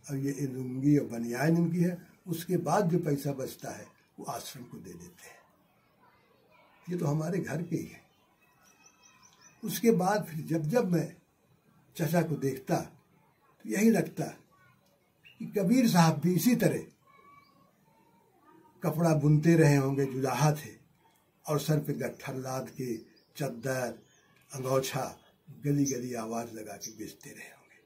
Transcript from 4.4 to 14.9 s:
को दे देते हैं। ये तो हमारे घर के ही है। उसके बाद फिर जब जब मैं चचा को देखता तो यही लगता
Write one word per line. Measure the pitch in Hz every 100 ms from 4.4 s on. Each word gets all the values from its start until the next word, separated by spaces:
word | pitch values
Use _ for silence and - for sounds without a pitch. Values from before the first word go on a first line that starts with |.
| - 135
को | 120 -
दे | -
देते | - - - -
हैं। | - _ _ _ _ _ _ _ _ _ _ _ _ _ _ -
ये | 175
तो | 151
हमारे | 151 160 185
घर | - 147
के | 175 165
ही | -
है। | - _ _ _ _ _ _ _ _ _ _ _ _ - _ - _
उसके | 220 - 233
बाद | 180 180 208 -
फिर | 156 -
जब | 160
जब | 151 240 190
मैं | 170 143 - _ _ _ _ _ _ _ -
चचा | 151 170
को | 156 123
देखता | 135 127 - 156 - - _ _ _ _ _ _
तो | -
यही | 190 226
लगता | 190 - - - - _ _ _ _ _